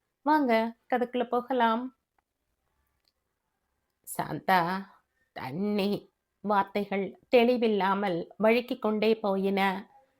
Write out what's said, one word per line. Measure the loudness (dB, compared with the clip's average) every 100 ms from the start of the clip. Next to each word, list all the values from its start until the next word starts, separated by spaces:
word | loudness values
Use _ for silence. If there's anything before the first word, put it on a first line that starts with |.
| _ _
வாங்க | 0 2 4 2 0 -6 _
கதைக்குள்ள | -2 -2 -2
போகலாம். | -2 -4 -2 0 2 0 -4 -12 _ _ _ _ _ _ _ _ _ _ _ _ _ _ _ _ _ _ _ _ -12 -10
சாந்தா, | -8 -6 0 2 2 -4 -8 _ _ _ _
தண்ணி. | -14 -10 -6 -2 -2 -2 -4 -8 _ _ _
வார்த்தைகள் | -2 0 0 -4 -4 -4 -6 -10 _ 4
தெளிவில்லாமல் | 4 2 0 2 0 0 0 -4 -6 0
வழுக்கிக் | 2 2 0 -4
கொண்டே | -2 0 2 2
போயின. | 0 0 0 0 0 -2 -8 -20 _ _